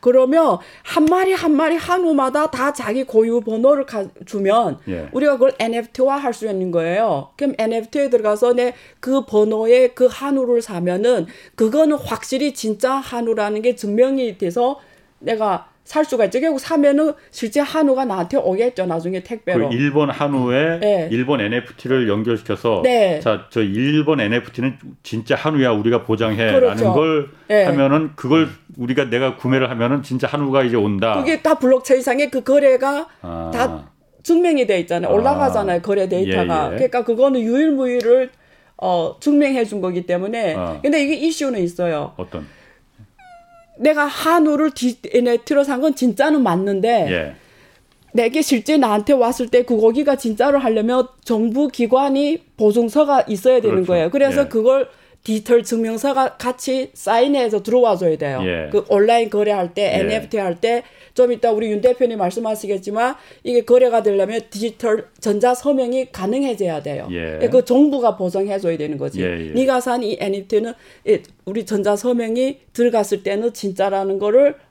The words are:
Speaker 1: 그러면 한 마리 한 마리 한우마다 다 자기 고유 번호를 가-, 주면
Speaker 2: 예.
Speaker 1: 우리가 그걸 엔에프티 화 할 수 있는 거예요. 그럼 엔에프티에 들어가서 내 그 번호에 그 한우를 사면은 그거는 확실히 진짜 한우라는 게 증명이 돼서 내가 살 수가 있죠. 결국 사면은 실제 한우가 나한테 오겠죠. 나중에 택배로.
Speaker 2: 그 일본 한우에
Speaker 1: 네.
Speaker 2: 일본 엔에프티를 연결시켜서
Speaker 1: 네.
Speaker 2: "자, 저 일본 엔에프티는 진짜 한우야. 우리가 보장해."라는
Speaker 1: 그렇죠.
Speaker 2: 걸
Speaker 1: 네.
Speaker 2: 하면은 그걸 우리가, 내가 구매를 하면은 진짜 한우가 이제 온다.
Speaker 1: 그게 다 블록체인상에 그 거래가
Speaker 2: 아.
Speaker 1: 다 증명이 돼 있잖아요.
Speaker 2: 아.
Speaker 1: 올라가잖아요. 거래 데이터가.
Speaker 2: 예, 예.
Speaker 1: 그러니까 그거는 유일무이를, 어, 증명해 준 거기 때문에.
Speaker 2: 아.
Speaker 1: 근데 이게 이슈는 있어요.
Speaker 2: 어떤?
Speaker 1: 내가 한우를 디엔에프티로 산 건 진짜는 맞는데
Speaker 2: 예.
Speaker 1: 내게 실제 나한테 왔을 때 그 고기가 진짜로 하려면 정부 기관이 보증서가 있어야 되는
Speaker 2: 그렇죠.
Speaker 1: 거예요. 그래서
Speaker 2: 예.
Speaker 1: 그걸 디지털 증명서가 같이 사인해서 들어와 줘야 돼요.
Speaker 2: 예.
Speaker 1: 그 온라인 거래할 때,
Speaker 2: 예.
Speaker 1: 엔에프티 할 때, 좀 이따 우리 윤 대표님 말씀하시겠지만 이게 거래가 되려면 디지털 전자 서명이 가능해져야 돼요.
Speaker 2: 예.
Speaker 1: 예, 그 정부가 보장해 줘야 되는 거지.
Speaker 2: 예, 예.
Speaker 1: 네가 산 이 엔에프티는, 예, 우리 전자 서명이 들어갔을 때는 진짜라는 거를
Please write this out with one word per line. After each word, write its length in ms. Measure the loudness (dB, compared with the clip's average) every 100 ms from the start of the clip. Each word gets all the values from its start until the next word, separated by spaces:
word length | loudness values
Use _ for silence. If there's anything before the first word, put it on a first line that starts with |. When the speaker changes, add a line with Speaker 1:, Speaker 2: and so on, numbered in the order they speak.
Speaker 1:
그러면 580 | 4 4 4 4 2 0 -4 -20
한 220 | -6 0 2
마리 260 | 2 2
한 240 | 0 0 0
마리 180 | 0 -2
한우마다 720 | -2 -2 0 0 0 0 -2
다 240 | -2 -4
자기 300 | -4 -6 -4
고유 360 | 0 0 2 0
번호를 460 | -2 0 2 2 0
가-, 180 | -6 -10 -12 -12
주면 540 | -4 0 2 0 -4 -8
Speaker 2:
예. 220 | -8 -6
Speaker 1:
우리가 200 | -2 0 4
그걸 140 | 2 2
엔에프티 440 | -4 -4 -8 -2
화 140 | 0 0
할 160 | -4
수 120 | -6 -6
있는 240 | -4 -2
거예요. 600 | -2 -2 0 0 -2 -6 -4
그럼 160 | -4 -2
엔에프티에 520 | -2 -2 -4 -2 2
들어가서 420 | 2 2 2 2
내 220 | 2 0 -4 -20 _
그 240 | -2 -2
번호에 640 | 2 2 2 2 4 4 4
그 140 | 4 0
한우를 500 | 0 -4 -2 0 0
사면은 640 | -2 -4 -2 0 0 0 -2 -12 -20
그거는 420 | -2 0 4 2 2
확실히 560 | -4 -10 -6 -2 -2
진짜 400 | -4 -6 -2 0
한우라는 680 | -2 -4 -6 -4 -2 -2 -2
게 120 | -2
증명이 600 | -2 -4 0 2 2 -4 -4
돼서 420 | -4 0 -2 -2 -12 _ _ _
내가 480 | -6 -2 -2 -4 -8 _
살 200 | _ -4
수가 220 | -2 0 0
있죠. 120 | 0
결국 220 | 0 -2
사면은 520 | -2 2 2 2 0 -2 _
실제 260 | -10 -6 -2
한우가 460 | -2 0 0 0
나한테 320 | -2 -4 -2 -2
오겠죠. 500 | -2 0 -2 -2 -4
나중에 380 | -4 -4 -8
택배로. 440 | -10 -10 -4 -2 0
Speaker 2:
그 60 |
일본 360 | 0 0 0 0
한우에 680 | -2 -2 -2 0 0 0 0
Speaker 1:
네. 300 | 0 0 0
Speaker 2:
일본 300 | -4 0 0
엔에프티를 680 | 0 -4 -6 -14 -2 0 0
연결시켜서 760 | 0 -2 -4 -4 -4 -2 0
Speaker 1:
네. 340 | 2 2 2 2
Speaker 2:
"자, 280 | -2 -2 -4
저 100 | -2
일본 600 | -2 0 0 0 2 0
엔에프티는 560 | 0 -2 -4 -6 -6 -6 -18 -20
진짜 320 | -10 -8 -2
한우야. 380 | -2 0 0 2
우리가 320 | 2 2 0
보장해."라는 560 | 0 -2 0 0 2 4
Speaker 1:
그렇죠. 320 | 2 2 0
Speaker 2:
걸 380 | 2 2 0 -4 -12 _
Speaker 1:
네. 160 | 2
Speaker 2:
하면은 480 | 2 2 2 2 -2
그걸 340 | -6 2 2 2 -4 _ -10
우리가, 280 | -4 -2 0
내가 260 | 0 -2 -2
구매를 340 | 0 0 0
하면은 340 | -2 -2 -2
진짜 240 | -4 -4 -2
한우가 340 | -2 0 0
이제 140 | 2 2
온다. 380 | 0 0 0 0
Speaker 1:
그게 240 | -2 -2
다 160 | 0 0
블록체인상에 720 | 2 2 2 0 2 -2 -2
그 140 | -4
거래가 640 | 2 4 4 4 2 -2 -6 _
Speaker 2:
아. 280 | -12 -10 -6
Speaker 1:
다 380 | -4 -4 -4 -16 _ _ _
증명이 460 | 0 2 4 2 2
돼 100 | 0
있잖아요. 300 | 0 -4 0
Speaker 2:
아. 40 |
Speaker 1:
올라가잖아요. 680 | 2 2 2 0 0 0 -2
거래 260 | 0 -2 0
데이터가. 600 | -2 0 0 0 0 -2
Speaker 2:
예, 40 |
예. 20 | 0
Speaker 1:
그러니까 260 | 0 0
그거는 360 | -2 2 2 2
유일무이를, 880 | 0 2 2 0 0 0 2 2 2 _ _ _ _ -8
어, 400 | -2 -2 -2 -4
증명해 460 | 0 2 2 0
준 160 | -2 -4
거기 260 | -4 -4 -4
때문에. 480 | -4 -4 -4 -4
Speaker 2:
아. 240 | -2 -6 -4
Speaker 1:
근데 220 | 0 0
이게 120 | 0
이슈는 460 | 0 -2 -2 -4 -2
있어요. 520 | -4 -4 -4 -4 -8 -10
Speaker 2:
어떤? 300 | -12 -12 -14 -20 _ _ _ _ -20 _ -20 -20 _ -20 _ -2
Speaker 1:
내가 260 | 0 2
한우를 680 | 0 -2 0 4 4 2 0
디엔에프티로 920 | 0 -4 -4 -2 0 2 0 0 0
산 160 | 0 0
건 140 | 0 0
진짜는 460 | -2 2 2 2
맞는데 640 | 2 0 0 0 2 2 2
Speaker 2:
예. 240 | -2 -4 -10 _ _ _ _ _ _ _
Speaker 1:
내게 300 | 0 0 0
실제 340 | 0 0 2 2
나한테 380 | 2 0 2
왔을 340 | 2 2 0 0
때 140 | 0
그 120 | 2 2
고기가 400 | 2 2 0 0
진짜로 420 | -2 0 2 2
하려면 500 | 2 0 0 0 -2 _
정부 440 | -4 0 0 0 -2
기관이 760 | 0 2 2 2 0 0 -2 _ _
보증서가 680 | 2 2 0 2 2 2 2
있어야 340 | 0 2 2
되는 160 | 2 0
Speaker 2:
그렇죠. 160 | 2
Speaker 1:
거예요. 180 | 0 2
그래서 320 | 2 2 2
Speaker 2:
예. 60 | 0
Speaker 1:
그걸 400 | 2 2 2 0 _ _ _
디지털 380 | -4 -4 2 2
증명서가 760 | 2 -4 -2 -2 -2 0 -2 -2
같이 540 | -8 -6 -4 -4 -4
사인해서 680 | -8 -2 2 2 2 0 -2
들어와 340 | 0 2 4 2
줘야 200 | 0 0
돼요. 220 | -2 -4
Speaker 2:
예. 240 | -2 -4 -2
Speaker 1:
그 140 | -2 0
온라인 420 | 2 4 2 2
거래할 420 | -2 0 0 -2
때, 100 | -2 -2
Speaker 2:
예. 60 | 0
Speaker 1:
엔에프티 360 | -2 -4 -4 -6
할 240 | -4 -2
때, 220 | 0 -2 -4 -20 -16
좀 160 | 0 2
이따 220 | 2 0
우리 180 | 0 -2
윤 100 | 0
대표님 380 | 0 2 -2 0
말씀하시겠지만 960 | -4 -4 -6 -6 -6 -6 -4 -2 -2 -4 -16 -14
이게 160 | -2 -2
거래가 380 | 4 4 4 2
되려면 380 | 0 0 0 -4 -8
디지털 560 | -8 -8 -4 -2 -2 -4 _
전자 340 | -4 2 2
서명이 560 | 2 0 0 0 -2 -4
가능해져야 720 | -6 -4 -2 -2 -2 -4 -4
돼요. 240 | -6 -10 -8
Speaker 2:
예. 260 | -6 -6 -2
Speaker 1:
예, 80 | 2
그 140 | 2
정부가 520 | 4 4 4 4 0 0
보장해 420 | -4 -2 -4 -2
줘야 180 | -2 -4
되는 220 | -4 -6
거지. 240 | -6 -4
Speaker 2:
예, 240 | -4 -4 -4
예. 20 |
Speaker 1:
네가 280 | 0 2 0
산 220 | 0 -4
이 140 | -4 -6
엔에프티는, 540 | -4 -6 -2 -2 -2 -10 -20 -14 -2
예, 140 | -2 -2 _
우리 200 | -8 -8 -4
전자 280 | -2 0
서명이 640 | 0 0 -2 -2 -2 -2 -4 _
들어갔을 500 | 0 2 2 0 -2
때는 300 | -2 -2 -4
진짜라는 640 | -4 -8 -2 -2 0 -2 -2
거를 380 | 2 4 4 0 _